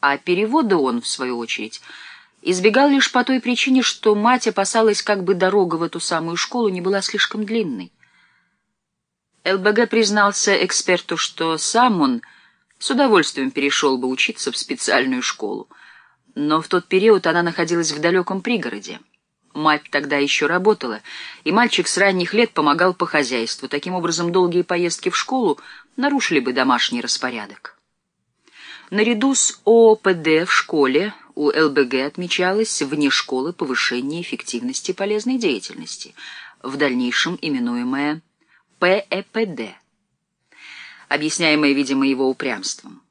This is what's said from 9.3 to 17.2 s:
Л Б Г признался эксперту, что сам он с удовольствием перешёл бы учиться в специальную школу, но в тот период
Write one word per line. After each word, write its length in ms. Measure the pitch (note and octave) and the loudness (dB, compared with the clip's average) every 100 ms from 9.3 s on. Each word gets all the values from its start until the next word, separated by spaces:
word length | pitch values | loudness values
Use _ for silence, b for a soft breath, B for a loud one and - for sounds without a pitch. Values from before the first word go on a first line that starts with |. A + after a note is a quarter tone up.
| _ | _
Л 140 | E3 F#3+ | -2 0
Б 140 | F#3+ | 2
Г 160 | G#3+ A#3 | 2 2
признался 680 | A3+ G#3+ G#3 G3+ G3 - G3 | 2 2 4 2 2 2 2
эксперту, 520 | F3+ - - F3+ - E3 | 2 -2 0 0 0 -4
что 420 | - - E3 D#3+ | -6 -4 -2 -2
сам 420 | - A3+ B3 F#3+ | 0 4 4 4
он 220 | C#3 A#2+ b b b b b _ | 2 0 b b b b b _
с 100 | - | -4
удовольствием 580 | B3+ C#4 G3+ D3+ - C3+ | 2 4 4 2 -2 -4
перешёл 480 | C#3+ C#3+ C#3 D3 C3 | -2 -2 0 0 0
бы 80 | B2+ | -2
учиться 460 | C3 - - - | -2 -2 -2 -6
в 40 | B2 | -6
специальную 640 | - B2+ - - C3+ B2+ | -8 -6 0 0 0 -2
школу, 480 | B2 - G2+ G#2+ - b b b b b _ - | -4 -6 -6 -8 -10 b b b b b _ -6
но 260 | D3 D#3 | -2 -2
в 60 | D#3+ | 0
тот 180 | F#3 - | -2 0
период 400 | F#3 A3 G3 | 2 6 4